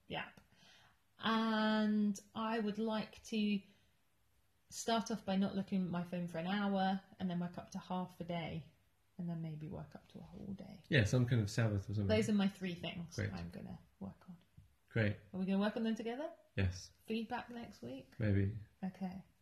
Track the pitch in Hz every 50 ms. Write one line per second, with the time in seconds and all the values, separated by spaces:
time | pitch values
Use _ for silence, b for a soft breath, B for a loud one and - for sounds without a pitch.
0 | _ - - - - - - - - _ b b b b b b b b b b
1 | b _ _ - - 214 226 226 220 220 220 214 214 214 214 214 214 214 214 214
2 | 208 208 202 - - - - 214 220 220 226 240 214 208 196 202 220 226 220 214
3 | 190 - - - - - - 220 208 208 208 196 190 - - _ _ _ _ _
4 | _ _ _ _ _ _ _ _ _ _ _ _ _ - - - - - 226 226
5 | 202 - 226 196 - - 190 190 196 196 - 196 190 - 202 190 185 170 170 175
6 | 175 175 - 180 175 170 175 160 165 180 196 208 202 202 196 190 190 190 196 190
7 | - - - - 190 185 175 175 175 175 175 - - - - 190 - - 185 185
8 | 180 175 - - 170 165 170 170 160 151 160 165 147 - - _ _ _ _ _
9 | _ _ _ - 175 170 170 165 160 160 156 151 151 156 - 151 151 - - -
10 | - - - - - - 175 196 202 196 196 - 190 - - - - - - 139
11 | 104 98 - 127 123 117 127 117 107 101 - - 117 110 104 101 98 - 101 107
12 | 101 98 214 214 220 220 214 202 190 196 - - 185 185 175 170 - 170 - 175
13 | 170 - - - 98 98 - - 85 85 - - - - - - - - _ -
14 | 196 196 - - - - 175 - _ _ _ - - - _ _ _ _ - 117
15 | 110 104 104 - - - - 185 190 185 196 196 202 214 214 - 226 226 226 220
16 | 226 226 240 262 302 330 330 - - _ - - 98 90 87 92 - - - _
17 | _ - 220 226 226 214 247 233 - - 240 233 233 - - - - 240 262 269
18 | - - - - 117 104 98 98 98 101 110 113 - - _ _ - 190 - -
19 | 190 180 180 190 - - _ _